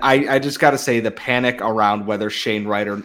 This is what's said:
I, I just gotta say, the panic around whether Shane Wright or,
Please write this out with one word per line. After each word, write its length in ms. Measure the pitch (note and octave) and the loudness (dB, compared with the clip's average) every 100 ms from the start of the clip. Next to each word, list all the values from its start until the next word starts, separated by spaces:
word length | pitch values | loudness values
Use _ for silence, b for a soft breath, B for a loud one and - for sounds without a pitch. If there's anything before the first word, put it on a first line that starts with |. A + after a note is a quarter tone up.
I, 340 | C3+ C3+ C#3+ C3+ | 4 4 4 0
I 40 | |
just 200 | C#3 C#3 | 0 2
gotta 180 | D#3 C#3 | 2 2
say, 220 | - A#2 | 0 0
the 100 | A2 | 0
panic 520 | - - B2 B2 A#2+ | -4 -2 0 0 0
around 440 | G#2+ A2 G#2 G#2 G2+ | -2 2 2 0 -2
whether 240 | G#2 G#2+ | -4 -4
Shane 380 | - - G#2+ G#2 | -4 -4 -2 -2
Wright 180 | G2+ G#2 | -2 -2
or, 160 | G2+ | -6